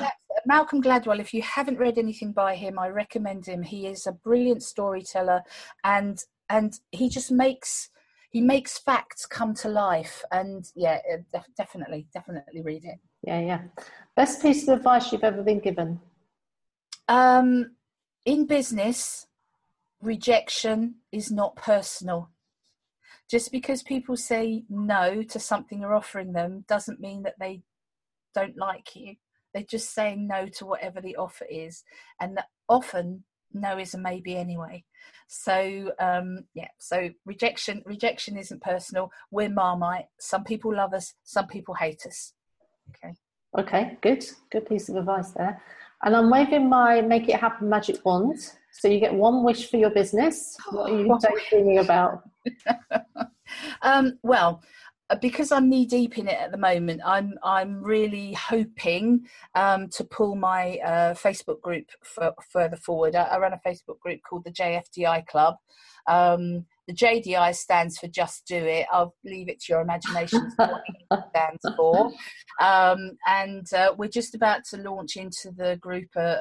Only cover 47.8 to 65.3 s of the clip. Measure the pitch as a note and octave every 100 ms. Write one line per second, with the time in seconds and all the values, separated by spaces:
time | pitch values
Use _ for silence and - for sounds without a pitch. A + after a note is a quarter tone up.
47.8 | G#3 F#3+ F#3+ F3+ A#3 D#4 - - _ -
48.8 | G3+ G3+ A3 G3 A3 B3+ A#3+ A3+ - A#3
49.8 | G#3+ G#3 G3 G#3 D#4 D#4 - - - G3+
50.8 | - G#3+ G#3 A#3 A3+ G#3 - G#3+ G3 F#3+
51.8 | F#3 F3 F3+ - - _ B3 - - -
52.8 | - - - - A#3+ _ - - D4+ C4
53.8 | B3+ C4+ C4 - A#3 A#3+ E3+ E3+ _ -
54.8 | - _ - G3+ B3 C4+ D4 C#4 C4 C4
55.8 | A#3+ B3 A#3 A#3 G3 - E3+ G3 F#3+ F3
56.8 | E3+ E3 F3 G3 G3+ G3 F#3 F#3+ F#3+ G3
57.8 | G3+ G#3+ G#3+ G3+ G3+ G3+ - A3+ A3 -
58.8 | F3 F3 A3 A#3+ A#3+ - - F3+ G3 F#3+
59.8 | F#3+ - - - G#3 G3+ F#3 F#3 F3+ F3+
60.8 | E3 E3+ E3+ F3 G3 G3 - D#3 F3 E3
61.8 | - - - - E3 - - F3+ E3 E3
62.8 | - E3 D#3+ E3+ F3 F#3 F#3+ F#3 F3+ E3+
63.8 | - - F3+ E3 - F3 F3 F3 F3 E3+
64.8 | - F3+ E3+ E3 E3